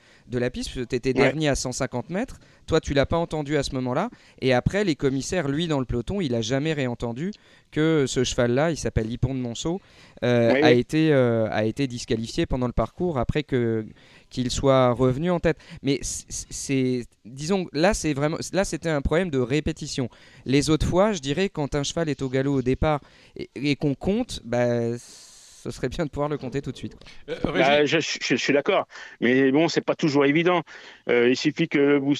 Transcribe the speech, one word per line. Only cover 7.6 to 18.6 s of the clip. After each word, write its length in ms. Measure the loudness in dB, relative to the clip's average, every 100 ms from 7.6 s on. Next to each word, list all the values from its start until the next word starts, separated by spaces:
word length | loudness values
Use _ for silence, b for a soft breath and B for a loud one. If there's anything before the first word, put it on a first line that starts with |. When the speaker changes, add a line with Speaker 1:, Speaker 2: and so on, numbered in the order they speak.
| b
Speaker 1:
que 320 | 0 2 2 2
ce 160 | 0
cheval-là, 480 | 0 0 0 0 0
il 60 | -2
s'appelle 320 | -4 -2 -4
Lipon 260 | -2 -2
de 60 | -2
Monceau, 400 | -6 -6 -6 -6 b b b b
euh, 300 | 2 4 4
Speaker 2:
Oui, 100 | 6
Speaker 1:
a 40 | 6
Speaker 2:
oui. 120 | 6
Speaker 1:
été, 340 | 4 2 4
euh, 360 | 4 4 2 0
a 140 | 0
été 240 | -2 -2 -4
disqualifié 580 | -4 -4 -4 -2 -4 -2
pendant 200 | -2 -2
le 60 |
parcours 460 | -2 -4 -2 -4 -2
après 240 | -2 -2
que, 420 | -2 0 0 -2 -6 b b b b
qu'il 200 | -6 -4
soit 400 | 0 4 6 4
revenu 380 | 4 2 2 -2
en 80 | 0
tête. 160 | 0 -2 B -8
Mais 160 | -4 -2
c-, 220 | -4 -10 -12
c-, 180 | -14 -12
c'est, 540 | -12 -4 -2 0 -2 -6 _
disons, 420 | -20 -12 -4 -4 -2
là, 220 | 0 0
c'est 180 | 0 -2
vraiment, 240 | -2 -2 -4 -4
là, 120 | -2